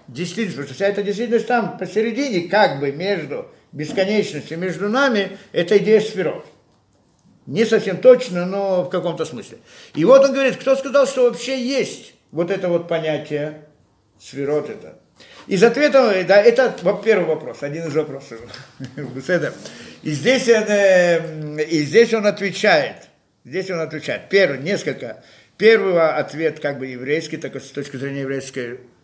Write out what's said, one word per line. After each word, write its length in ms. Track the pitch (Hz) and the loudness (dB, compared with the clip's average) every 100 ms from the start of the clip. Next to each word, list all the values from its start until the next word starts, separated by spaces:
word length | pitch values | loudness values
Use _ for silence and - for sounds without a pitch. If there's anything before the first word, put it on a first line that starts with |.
| - | -14
действительность, 500 | 127 175 - 196 139 | -10 -6 -4 -4 -6
потому 100 | 139 | -10
что 60 | 131 | -2
вся 100 | 202 | -2
эта 160 | 202 | -2
действительность 460 | 202 196 233 226 226 | -4 -4 0 0 0
там 280 | 240 190 - | -2 -2 -6
посередине, 720 | 180 214 233 220 285 180 170 | -4 -2 -2 -2 -2 -2 0
как 300 | 208 180 139 | 2 2 0
бы 140 | 139 | -6
между 560 | 143 190 180 147 120 - _ _ | -4 -4 -4 -6 -10 -12 _ _
бесконечностью, 840 | - - 196 190 214 - 143 - 165 | -12 -6 -2 0 0 -2 -6 -10 -8
между 300 | 185 165 208 | -6 -4 -2
нами, 500 | 254 277 214 185 - - | 0 2 0 -4 -8 -8
это 260 | - 170 202 | -4 2 2
идея 220 | 185 214 | 4 2
сферот. 460 | - 180 151 - - _ _ _ _ _ _ _ _ _ - | 2 -4 -4 -6 -14 _ _ _ _ _ _ _ _ _ -6
Не 180 | 160 | -2
совсем 320 | 220 214 - 170 | 0 0 0 4
точно, 500 | 254 247 220 180 180 | 6 6 4 -6 -4
но 380 | 196 196 180 | -4 -2 -2
в 60 | 180 | -2
каком-то 340 | 180 170 156 | -4 -4 -4
смысле. 340 | 147 120 - - _ - - 147 | -8 -10 -16 -20 _ -20 -10 2
И 80 | |
вот 200 | 185 269 | 8 8
он 80 | 269 | 8
говорит, 240 | 269 262 - | 4 0 0
кто 200 | 269 269 | 0 0
сказал, 320 | 269 277 269 | 2 2 2
что 160 | 262 | 2
вообще 360 | 247 - 254 269 | 2 0 -6 -4
есть 540 | 240 269 156 - - _ _ | -2 -2 -2 -6 -18 _ _
вот 220 | 147 175 | -4 -2
это 160 | 190 180 | -2 0
вот 180 | 170 170 | -2 -2
понятие 800 | 165 156 147 - 147 151 151 - _ _ _ _ _ | -2 -2 -4 -4 -6 -6 -10 -20 _ _ _ _ _
сферот 500 | - 135 139 151 127 | -14 -6 -2 -2 -4
это? 300 | 90 82 - _ _ - - - | -12 -18 -20 _ _ -20 -16 -4
Из 160 | 185 | 2
ответа, 600 | 226 277 294 269 226 190 170 | 4 4 4 6 4 2 4
да, 120 | 202 | 6
это 360 | 226 233 247 - | 6 4 2 0
во-, 200 | 175 202 | -2 0
первый 240 | 220 196 160 | 2 2 2
вопрос, 320 | 151 127 - | -2 -6 -10
один 260 | 147 160 165 | -8 -8 -4
из 60 | |
вопросов. 440 | 147 147 131 - 113 120 - - - | -4 -4 -8 -14 -18 -18 -20 -20 -16
<laughs> 180 | 131 151 | -14 -12
Беседа. 560 | 127 127 131 175 135 - - - - - | -12 -8 -2 0 -2 -8 -16 -18 -20 -10
И 80 | 156 | -6
здесь 360 | 143 196 262 233 | -2 2 2 4
он, 160 | 220 208 | 4 4
э, 960 | 202 196 180 175 165 160 156 151 151 | 4 6 6 4 2 -2 -10 -8 -6
и 180 | 156 160 | -2 -2
здесь 320 | 143 202 226 | 2 4 4
он 100 | 220 208 | 2 0
отвечает. 840 | 196 196 180 208 160 117 - - _ _ _ 123 | -2 -4 0 2 2 0 -8 -20 _ _ _ -12
Здесь 240 | 170 185 | -8 -6
он 80 | 170 | -6
отвечает. 440 | 151 151 - 104 - | -6 -8 -8 -8 0
Первый, 300 | 196 180 131 | 4 4 0
несколько. 640 | 156 202 156 - 117 - - _ _ - | -4 -4 -4 -8 -10 -14 -20 _ _ 2
Первый 580 | 214 220 190 170 160 | 6 6 4 2 2
ответ 440 | 139 143 147 160 156 | 0 -4 -2 -4 -2
как 220 | 147 131 | -6 -6
бы 80 | 131 | -8
еврейский, 480 | 127 131 160 160 147 | -8 -4 -4 -4 -8
так 180 | 131 | -10
с 160 | 131 - | -12 -12
точки 260 | 143 135 123 | -12 -10 -8
зрения 260 | 139 139 | -8 -6
еврейской 580 | 135 135 131 131 120 - - _ | -6 -6 -8 -10 -10 -12 -18 _